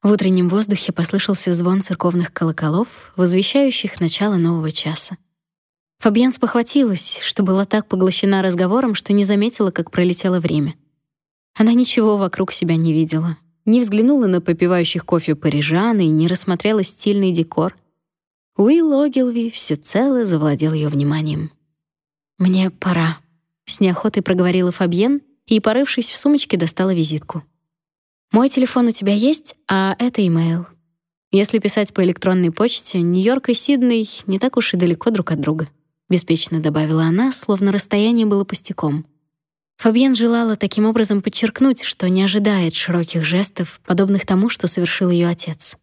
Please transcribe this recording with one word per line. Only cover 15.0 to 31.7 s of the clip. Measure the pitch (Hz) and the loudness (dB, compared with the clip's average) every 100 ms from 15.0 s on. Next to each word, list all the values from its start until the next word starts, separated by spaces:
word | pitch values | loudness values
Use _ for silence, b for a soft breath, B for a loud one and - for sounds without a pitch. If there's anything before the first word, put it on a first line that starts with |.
| - | 0
кофе | 170 160 147 | -2 0 -2
парижан | 151 147 147 165 220 220 | 0 0 0 0 2 2
и | 165 | 2
не | 156 165 | 2 2
рассмотрела | 180 - 180 208 214 | 0 -2 -2 0 0
стильный | 185 - - 202 190 | -2 -2 -2 2 2
декор. | 165 165 - 165 - _ _ _ _ _ _ _ - | 0 -2 -2 -4 -6 _ _ _ _ _ _ _ 2
Уилл | 208 330 320 277 | 4 4 4 2
Огилви | 294 262 254 240 233 | 2 2 0 0 -4
всецело | - - 151 - 202 269 254 214 | -4 -4 -4 -2 0 2 0 0
завладел | 160 151 143 156 | 0 0 0 0
ее | 160 151 | 0 -2
вниманием. | 147 143 156 156 151 156 _ _ _ _ _ _ _ _ _ | 0 0 0 -2 -4 -8 _ _ _ _ _ _ _ _ _
«Мне | 185 185 185 | 2 2 0
пора», | - 185 170 165 160 _ _ _ _ - | -2 -2 0 0 -4 _ _ _ _ -10
с | - | 0
неохотой | 190 175 214 208 | 0 2 -2 -2
проговорила | 180 180 180 180 180 | 0 2 2 2 0
Фабьен | 175 180 175 226 285 _ _ - | 0 -2 2 2 0 _ _ 0
и, | 220 | 2
порывшись | 214 226 277 - 233 | 2 0 0 -2 -4
в | - | -2
сумочке, | 285 294 - 180 | 2 2 0 -2
достала | 165 - 190 | -2 -2 0
визитку. | 180 156 151 - 170 - _ _ _ _ _ _ _ _ | 0 0 -4 -6 -12 -12 _ _ _ _ _ _ _ _
«Мой | 220 262 | 2 2
телефон | 262 254 254 240 | 2 0 2 0
у | |
тебя | 226 196 | 0 0
есть, | 208 247 302 - - - | 2 2 0 -4 -14 -4
а | 190 190 196 | 0 0 -2
это | 247 247 190 | -2 0 0
имейл. | 165 165 165 175 _ _ _ _ _ _ | 2 0 -2 -6 _ _ _ _ _ _
Если | 196 208 226 | 0 2 0
писать | 202 | 0